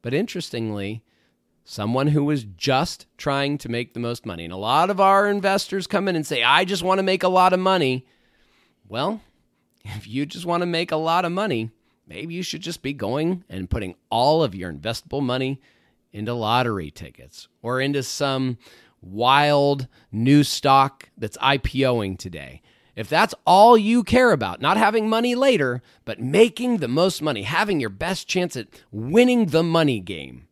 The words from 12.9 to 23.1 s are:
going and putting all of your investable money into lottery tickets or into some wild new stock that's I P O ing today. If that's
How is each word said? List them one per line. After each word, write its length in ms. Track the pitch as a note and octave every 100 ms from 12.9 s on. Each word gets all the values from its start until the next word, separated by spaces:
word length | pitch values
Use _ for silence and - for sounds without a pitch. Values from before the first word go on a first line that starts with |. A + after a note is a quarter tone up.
going 500 | C#3+ G#2 C3 D#3+ F3+ _
and 200 | F#2+ F#2
putting 280 | A#2 F#2+ F2 _
all 340 | A2 C3 D#3+
of 100 | D3
your 180 | F#2+ F2+
investable 480 | D2 D#2+ A#2 - C#3
money 400 | C3+ B2+ C3 C3+ _ _ _ _ _
into 220 | G#2 G#2+
lottery 580 | A#2+ G#2+ A#2+ B2 G2+ D#2
tickets 560 | - C#2+ _ B1+ - - _
or 180 | A#2 B2+
into 240 | C#3 C#3+
some 540 | B2+ - C#3+ C3+ C3 A#2+ - - _ _
wild 880 | F2 G2 A#2+ C#3 D3 D3 C#3+ C#3+ C3 _ _
new 320 | G#2 A#2+ D3
stock 680 | C#3 - C#3 C3+ C3+ _ - -
that's 180 | G#2+ -
I 180 | B2+ C#3
P 260 | - C3
O 160 | C3 B2
ing 160 | G2 F#2+
today. 460 | F#2 E2 C2+ C2+ _ _ _
If 140 | -
that's 260 | A2